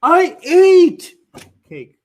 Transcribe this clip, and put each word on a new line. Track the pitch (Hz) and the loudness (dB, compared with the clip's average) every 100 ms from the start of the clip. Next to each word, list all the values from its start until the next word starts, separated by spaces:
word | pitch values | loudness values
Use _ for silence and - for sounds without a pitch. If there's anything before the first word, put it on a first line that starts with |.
I | 262 349 359 - | -2 -2 -4 -8
ate | 262 339 381 370 339 - - _ _ - - _ _ | -4 0 2 4 2 -2 -20 _ _ -20 -20 _ _
cake. | 156 123 _ | -20 -20 _